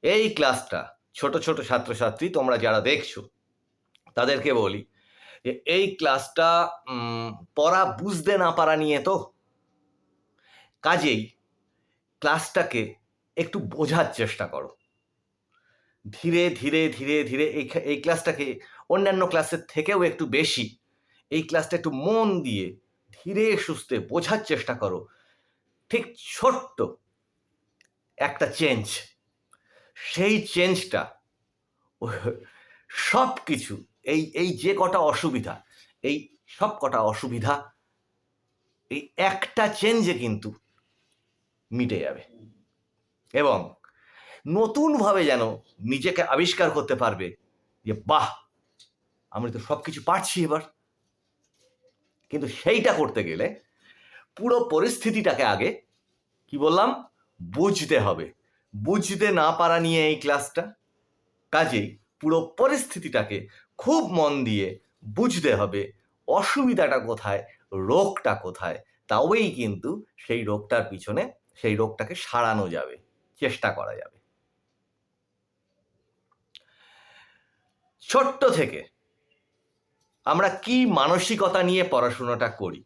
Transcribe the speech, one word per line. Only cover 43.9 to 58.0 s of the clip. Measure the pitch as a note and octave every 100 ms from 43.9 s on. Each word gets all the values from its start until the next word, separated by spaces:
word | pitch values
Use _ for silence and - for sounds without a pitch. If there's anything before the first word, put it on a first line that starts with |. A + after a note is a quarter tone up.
| _ _ - - - -
নতুনভাবে | F3 A3 A3 D#4 D4 G3+ G3 D#3
যেন | B2+ A2+ A2 _ _
নিজেকে | G#2 C3+ F3+ F3+
আবিষ্কার | E3 C3+ F3+ F3+ F#3+
করতে | D3+ - B2+
পারবে | A#2+ F#2+ F2+ - _ _ _ _ G#2+
যে, | G#2 -
"বাহ, | D3+ - - _ _ _ _ - _ _ _ _
আমি | G#2 A#2+
তো | A2
সব | - D3
কিছু | - - -
পারছি | F#3+ G3 F#3
এবার।" | D#3+ D#3 - _ _ _ _ _ _ _ _ _ _ _ _ _ _ _ _
কিন্তু | D3 C3+
সেইটা | G2+ - A3+ A3
করতে | E3 D3 -
গেলে | F#2+ D#2+ F#3+ - _ _ _ - - - _ -
পুরো | A3+ A#3+ A#3+
পরিস্থিতিটাকে | D#3 G#3 - A3 G#3+ G#3+ -
আগে, | B2 G2 B2+ - _ _ _ _ _ _ _
কি | C#3+
বললাম, | D3+ E3+ A3+ B3+ - _ _ _
বুঝতে | E2+ G#2 F#3+ G3+ -
হবে। | C#3+